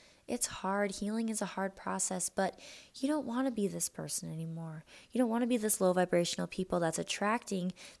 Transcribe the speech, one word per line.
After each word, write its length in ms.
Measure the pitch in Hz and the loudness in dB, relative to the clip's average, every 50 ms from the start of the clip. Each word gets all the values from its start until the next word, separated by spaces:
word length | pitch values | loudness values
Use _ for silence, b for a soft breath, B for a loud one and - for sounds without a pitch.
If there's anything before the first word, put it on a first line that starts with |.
| b b b b b - | b b b b b -4
It's 180 | - 233 - | -2 -2 -2
hard. 460 | - - - - 185 196 202 208 202 196 | -2 -4 -4 -2 0 2 2 2 0 0
Healing 360 | - 202 202 214 226 233 226 | -2 -4 -2 0 0 0 0
is 140 | 220 208 202 | -2 -2 -4
a 40 | |
hard 280 | 180 - - 190 190 190 | -4 -2 -2 -2 -2 -4
process, 520 | - - 196 190 190 - - 185 185 180 - | -6 -6 -4 -2 -2 0 -2 0 -2 -4 -2
but 300 | - - 196 185 - B B B B B B B B | 0 0 0 0 0 B B B B B B B B
you 140 | - 262 269 | -4 0 0
don't 180 | 302 302 262 | 0 0 0
wanna 240 | 240 233 247 262 269 | -2 0 0 0 2
be 160 | 240 220 202 | 2 2 0
this 220 | 190 170 170 170 - | 0 0 0 -4 -4
person 440 | - - 156 151 - - - 165 160 | -4 -6 -6 -4 -4 -4 -4 -6 -6
anymore. 520 | 160 160 165 165 165 165 160 160 160 - B B B B B | -6 -6 -6 -6 -8 -8 -8 -10 -12 -14 B B B B B
You 80 | B 233 | B 2
don't 100 | 254 233 | 2 4
wanna 180 | 220 233 254 233 | 4 2 2 4
be 80 | 254 | 2
this 240 | 240 208 214 208 - | 2 4 2 2 4
low 120 | 196 185 180 | 6 6 6
vibrational 540 | 185 180 175 - 175 175 170 - - 175 | 6 4 6 4 4 4 2 0 -2 -4
people 340 | 170 - - 185 - - 180 | -4 -2 -4 -2 0 2 2
that's 180 | 170 160 160 - | 2 2 0 0
attracting 720 | 170 - - - 202 208 220 240 - - 202 185 175 185 - B B B B B | -2 -2 -2 0 0 0 0 0 -2 -4 -4 -2 -2 -2 -4 B B B B B